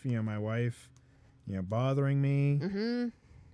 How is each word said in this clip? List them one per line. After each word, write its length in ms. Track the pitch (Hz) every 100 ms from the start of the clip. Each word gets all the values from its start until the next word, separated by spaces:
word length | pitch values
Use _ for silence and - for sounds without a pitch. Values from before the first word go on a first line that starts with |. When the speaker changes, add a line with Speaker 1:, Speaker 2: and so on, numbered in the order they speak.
| 131
Speaker 1:
you 80 |
know, 100 | 117
my 140 | 110 107
wife, 500 | 107 117 120 - - - - - - - -
you 120 | 95
know, 40 |
bothering 600 | 92 110 135 135 139 139
me. 380 | 139 139 143 143
Speaker 2:
Mm-hmm. 440 | 175 196 226 240 240 - - - -